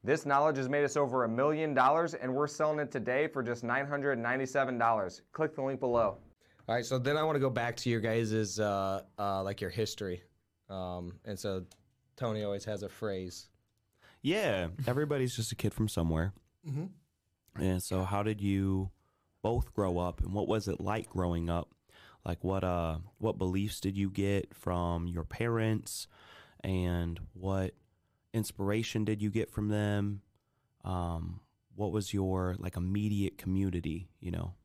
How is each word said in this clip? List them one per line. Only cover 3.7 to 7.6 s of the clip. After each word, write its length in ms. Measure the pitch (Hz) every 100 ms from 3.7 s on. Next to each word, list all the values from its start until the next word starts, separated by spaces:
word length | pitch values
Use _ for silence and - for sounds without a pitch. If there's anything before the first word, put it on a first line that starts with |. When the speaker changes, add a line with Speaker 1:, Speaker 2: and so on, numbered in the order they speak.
| 127 139
Speaker 1:
hundred 320 | 143 139 127
ninety-seven 580 | 117 127 131 143 131 123
dollars. 460 | 117 110 95 - _
Click 240 | - 156 151
the 80 |
link 160 | 135 131
below. 400 | 131 120 107 95 - _ _ _ -
All 80 | 117
right, 100 | 120
so 140 | 131
then 180 | 127 147
I 60 |
wanna 160 | 156 147
go 100 | 131
back 260 | 120